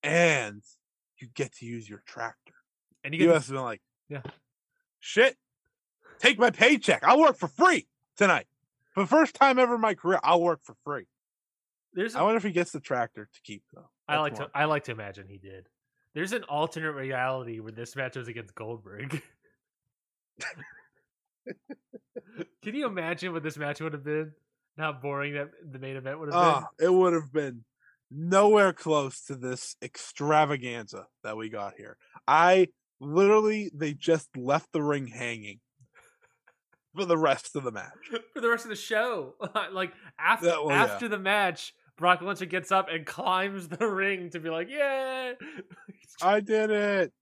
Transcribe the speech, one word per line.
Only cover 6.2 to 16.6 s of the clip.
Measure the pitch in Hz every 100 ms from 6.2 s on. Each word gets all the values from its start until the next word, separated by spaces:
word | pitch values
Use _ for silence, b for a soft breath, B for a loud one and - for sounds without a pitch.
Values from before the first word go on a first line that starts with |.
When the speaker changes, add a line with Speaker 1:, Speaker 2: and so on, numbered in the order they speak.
| 247 208
Speaker 1:
my | 233
paycheck. | - 226 285 - -
I'll | 147 262
work | 311 -
for | 165
free | - 359 330 - _ _ -
tonight. | 202 147 - _ _ _ _
For | -
the | 190
first | 302 294
time | - 277 254
ever | 247
in | 240
my | 220
career, | 185 170 185
I'll | 143 175
work | 170 156
for | - 113
free." | - 139 - _ _ _ _ _ _ _ _
Speaker 2:
There's | 180 220
Speaker 1:
I | 143
Speaker 2:
a |
Speaker 1:
wonder | 190 226
if |
he | 202
gets | 175 175
the | 151
tractor | - 123 117 - 104
to | _
keep, | - 101 _
though. | - - _ -
Speaker 2:
I |
Speaker 1:
That's | 151
Speaker 2:
like | 151 117
Speaker 1:
more | 139
Speaker 2:
to, | 139
I | 151
like | 147
to | 135
imagine | 110 104 98 95
he | 101
did. | 98 95 90 _ _ _ _
There's | 151 190
an | 233
alternate | 180 147